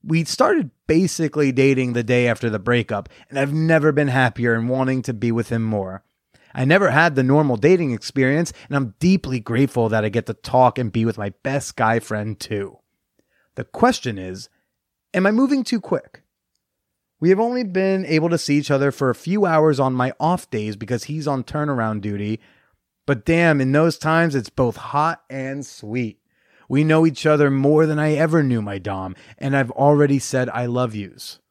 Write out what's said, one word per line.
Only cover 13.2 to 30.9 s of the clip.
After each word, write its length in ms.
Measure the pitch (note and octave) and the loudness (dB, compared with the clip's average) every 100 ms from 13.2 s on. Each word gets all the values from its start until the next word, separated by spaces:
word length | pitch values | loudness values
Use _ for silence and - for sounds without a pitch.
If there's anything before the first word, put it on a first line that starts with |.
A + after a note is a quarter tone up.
| _ _ _ | _ _ _
The 100 | - | -14
question 540 | A2+ - A#3+ - B2 G2+ | -14 0 0 0 -6 -8
is, 300 | F#2 F#2+ - _ _ _ _ _ _ | -10 -12 -16 _ _ _ _ _ _
am 120 | F3+ F#3+ | 0 2
I 40 | |
moving 320 | A3 C4+ C#4 | 2 2 0
too 160 | A#3+ A3+ | -2 -4
quick? 440 | - E3+ - - _ _ _ _ _ _ _ _ _ _ | -2 -6 -6 -20 _ _ _ _ _ _ _ _ _ _
We 80 | E3 | 2
have 100 | F#3+ | 2
only 260 | A#3 B3 | 2 -2
been 420 | G#3+ F#3 F#3+ F#3+ F#3 | -4 -2 0 -2 0
able 240 | D#3 E3 | 0 0
to 80 | D#3+ | -2
see 180 | - C#3+ | 0 0
each 140 | C#3+ | 2
other 200 | C#3 C#3 | 0 0
for 200 | C3 C3+ | 0 -2
a 40 | |
few 300 | A#2 - G3+ | -2 -4 0
hours 340 | F#3+ D#3+ D#3 C#3 | 2 4 4 2
on 140 | C3 | 0
my 200 | B2+ B2+ - | 0 -2 -2
off 320 | D#3 F3+ - | -2 -2 -4
days 240 | A2+ G#2+ | -6 -6
because 300 | G#2 G#2+ B2 | -8 -6 -6
he's 240 | - D#3 D3 | -6 -6 -4
on 160 | C3+ | -4
turnaround 560 | A#2 D3+ D3 C3 A2 G#2+ | -4 -6 -4 -2 -2 -4
duty, 400 | G2+ G2+ G#2 A2 _ _ _ _ _ _ - | -6 -6 -6 -6 _ _ _ _ _ _ -4
but 180 | C3 | -4
damn, 360 | - E3 E3+ D3 | 0 2 4 2
in 120 | C3 | 2
those 260 | C#3+ E3 - | 4 2 0
times, 360 | D#3 E3 E3+ | 0 2 2
it's 160 | C#3 G#2+ | -2 -4
both 260 | - B2 - | -2 -2 -2
hot 460 | - C#3+ D#3 E3 _ | -6 -2 -2 -4 _
and 360 | C3+ C3 C#3 | -10 -10 -10
sweet. 540 | C3+ - G#2+ A#2+ A2+ - _ _ _ _ _ | -14 -16 -8 -6 -6 -8 _ _ _ _ _
We 160 | C3+ | 0
know 200 | D#3 D#3 | 4 4
each 220 | E3 C3 D#3+ | 4 2 2
other 240 | D3+ C#3+ | 4 4
more 340 | C#3 C#3+ D3+ | 4 4 4
than 140 | D#3+ D3+ | 4 2
I 160 | D3+ | 0
ever 280 | D3 D#3+ E3 | 2 2 2
knew 200 | C#3 A#2+ | 2 0
my 160 | G#2 G2 | -2 -8
dom, 380 | G2 F#2+ F#2 F#2 - - | -6 -6 -8 -12 -20 -10
and 180 | C3+ C#3 | -2 -2
I've 140 | B2 | -2
already 460 | - C#3 D3 D3 C#3 | 2 4 4 4 2
said 300 | - C3 B2+ | 0 -4 -4
I 180 | A#2+ B2 | -4 -4
love 280 | B2 B2 | -2 -4